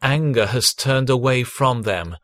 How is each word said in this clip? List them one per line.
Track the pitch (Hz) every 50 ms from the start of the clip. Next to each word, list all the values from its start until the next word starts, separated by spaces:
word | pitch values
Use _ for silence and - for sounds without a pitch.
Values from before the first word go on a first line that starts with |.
anger | - 131 139 156 160 147 123 113 107
has | 101 117 123 - - -
turned | - - 135 135 131 131 127
away | 135 123 123 135 127 127 120
from | - - - 139 131 123 117
them." | 104 107 95 87 82 85 82 78